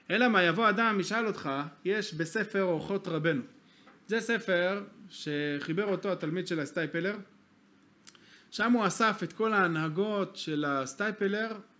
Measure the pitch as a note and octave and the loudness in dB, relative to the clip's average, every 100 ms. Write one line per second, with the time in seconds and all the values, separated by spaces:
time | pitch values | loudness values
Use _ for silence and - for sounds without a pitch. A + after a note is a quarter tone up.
0 | - G3 B3 G3+ F3 E3 A3+ G3+ A3+ G3+ | -4 2 4 6 4 6 4 4 2 2
1 | F3 A3 A3 G#3 D3 C#3 D3+ - F3+ G#3+ | 0 0 -2 -2 -4 -4 -6 -6 -2 -2
2 | G3+ D#3 D#3+ A3 G#3 G3 F#3 D#3+ - G3 | -2 -4 -2 -2 -2 0 0 0 -2 -4
3 | F#3+ E3 D#3+ C#3+ - - _ _ - - | -2 0 2 0 -4 -16 _ _ -20 -20
4 | - A3 A3 A3+ - F3 F3+ G3+ G3+ - | -4 -4 0 -2 2 2 2 -2 -8 -18
5 | - - D3+ D3 D3 C#3+ C#3 E3 G#3 F3+ | -20 -10 -6 -2 -2 -4 -4 -2 0 -2
6 | G3+ F3 D#3 F3 F3+ E3 C3+ F3 D3+ E3 | -2 -2 -2 -4 -4 -4 -4 -4 -4 -2
7 | F3+ G#3 - _ _ _ _ _ _ _ | -4 -6 -12 _ _ _ _ _ _ _
8 | - - - - _ - A3 A#3+ G3 - | -20 -20 -20 -20 _ -2 2 4 4 2
9 | A3 G3+ E3+ - A3 G#3 F3 D#3+ D#3+ D#3 | 2 2 -6 -2 2 4 4 2 0 0
10 | G#3 G#3 F#3 - - D3 D3 C#3 C3 - | 0 0 -2 -6 -4 -2 0 0 -2 -2
11 | G#3 G#3 G3 G#3 A3 G#3 - _ | -4 0 -2 0 -4 -8 -14 _